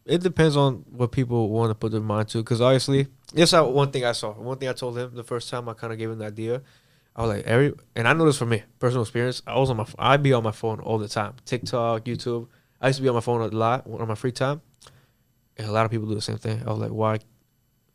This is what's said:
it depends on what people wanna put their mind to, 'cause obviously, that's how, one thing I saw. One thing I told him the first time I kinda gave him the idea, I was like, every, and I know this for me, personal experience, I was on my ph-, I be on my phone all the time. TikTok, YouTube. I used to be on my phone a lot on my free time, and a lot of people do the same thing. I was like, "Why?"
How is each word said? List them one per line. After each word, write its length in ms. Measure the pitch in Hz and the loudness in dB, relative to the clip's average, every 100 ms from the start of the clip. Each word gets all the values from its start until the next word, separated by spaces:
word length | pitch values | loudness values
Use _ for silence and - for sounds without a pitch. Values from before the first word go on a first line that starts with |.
| - | -2
it 160 | 165 | 0
depends 340 | 180 165 160 143 | 0 2 4 4
on 260 | 139 113 - | 2 0 -6
what 220 | 123 120 | -2 -2
people 380 | - 120 120 110 | 0 0 0 2
wanna 260 | 110 113 107 | 2 0 0
put 160 | 113 | -2
their 100 | 110 | -2
mind 280 | 107 104 107 | 0 0 -2
to, 140 | 117 | -4
'cause 180 | 110 117 | -2 2
obviously, 460 | 120 131 - 139 139 - - | 4 4 4 0 0 -6 -6
that's 180 | 143 165 | 2 6
how, 180 | 180 139 | 6 4
one 220 | 131 139 | 4 2
thing 140 | 139 123 | 2 -2
I 60 | |
saw. 200 | 117 113 | -2 -4
One 240 | 107 113 131 | -8 -8 -6
thing 120 | 135 | -6
I 40 | |
told 240 | 120 127 120 | -6 -6 -6
him 140 | 123 | -8
the 100 | 120 | -10
first 260 | 113 123 - | -8 -8 -6
time 200 | 127 120 | -8 -8
I 40 | |
kinda 220 | 110 117 113 | -10 -10 -6
gave 140 | 113 | -6
him 80 | 113 | -6
the 60 | 107 | -10
idea, 360 | 107 110 123 139 _ _ _ _ - | -8 -4 -4 -6 _ _ _ _ -4
I 60 | |
was 120 | 117 101 | -2 -2
like, 100 | - | 2
every, 280 | 117 143 - - - | 4 4 0 -8 0
and 120 | 117 | 2
I 60 | |
know 120 | 151 160 | 4 4
this 120 | 131 | 4
for 80 | 117 | 0
me, 180 | 113 - _ | -2 -4 _
personal 240 | 127 127 | 0 0
experience, 380 | 110 120 123 123 - | -2 -2 -2 -4 -4
I 120 | 113 | 0
was 100 | 131 | 2
on 80 | 117 | 0
my 60 | |
ph-, 120 | 107 - | -4 -2
I 180 | 113 139 | 4 4
be 160 | 143 | 6
on 100 | 123 | 2
my 80 | 110 | 2
phone 280 | 107 113 110 | -2 -4 -4
all 180 | - 110 | -2 -4
the 100 | 104 | -2
time. 260 | - 104 123 - | -4 -4 -8 -8
TikTok, 600 | 123 113 123 117 113 110 | -6 -4 -2 0 -2 -4
YouTube. 420 | 117 - 120 117 _ _ _ | -6 -4 -6 -8 _ _ _
I 80 | 127 | 0
used 100 | 135 | 2
to 60 | |
be 60 | 131 | 2
on 60 | 120 | 2
my 60 | |
phone 200 | 110 120 | 2 0
a 60 | 110 110 | 0 0
lot 300 | 113 127 - | 0 0 -4
on 200 | 110 113 | -8 -6
my 80 | 107 | -4
free 160 | 131 | -4
time, 300 | 120 135 147 - _ - - _ _ _ _ _ - | -2 -2 -2 -10 _ -20 -20 _ _ _ _ _ -12
and 100 | 107 | -2
a 40 | |
lot 140 | 107 113 | 0 0
of 60 | |
people 160 | 113 107 | 0 -4
do 80 | 107 | -4
the 60 | |
same 160 | 107 110 | -4 -6
thing. 260 | 113 110 117 | -4 -4 -4
I 40 | |
was 80 | 110 | -4
like, 100 | 110 | -4
"Why?" 280 | 110 110 110 - _ _ _ _ _ _ | -2 0 -2 -6 _ _ _ _ _ _